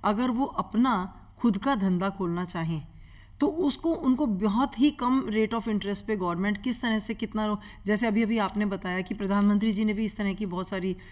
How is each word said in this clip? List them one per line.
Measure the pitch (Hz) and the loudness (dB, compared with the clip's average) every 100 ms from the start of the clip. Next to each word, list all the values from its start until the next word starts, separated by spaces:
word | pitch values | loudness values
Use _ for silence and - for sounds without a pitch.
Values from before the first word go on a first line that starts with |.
अगर | 208 208 254 | 0 2 2
वो | 233 | 0
अपना | 277 - - 214 254 196 185 - - - | -2 -2 -2 2 2 2 -2 -10 -20 0
खुद | 233 196 | 0 2
का | 277 | 0
धंधा | 247 196 180 196 | 2 2 2 0
खोलना | 196 180 175 | -2 -2 -2
चाहें, | 175 170 165 160 - - - - - - | -4 -4 -4 -4 -8 -18 -20 -20 -16 -2
तो | 294 | -2
उसको, | 320 294 - 330 | 2 0 0 -2
उनको | 330 277 254 277 | 0 2 2 2
बहुत | 185 208 214 269 220 | 2 2 2 0 4
ही | 294 | 2
कम | - 240 269 | 4 2 2
rate | - 214 220 | 2 0 2
of | 226 226 | 0 -2
interest | 208 196 196 | -2 -2 -4
पे | - 208 | -4 -2
गवर्नमेंट | 180 170 202 202 | -2 0 -2 -2
किस | 254 240 | -2 -2
तरह | 233 220 | 0 -2
से | 220 | -2
कितना | 214 214 214 214 | -6 -4 -2 -2
रो-, | 208 - - 196 | -2 -6 -8 0
जैसे | 208 226 | 2 2
अभी-अभी | 214 220 226 | 2 2 2
आपने | 190 208 208 | 0 0 -2
बताया | 190 185 185 | -2 -4 -4
कि | 185 | -4
प्रधानमंत्री | 202 196 202 202 208 226 | -4 0 4 4 4 4
जी | 202 | 2
ने | 214 | 2
भी | 208 | 0
इस | 214 - | -2 0
तरह | 202 | -2
की | 185 202 | -2 -4
बहुत | 175 185 | -2 -4
सारी | 190 185 180 - | -2 -2 -4 -10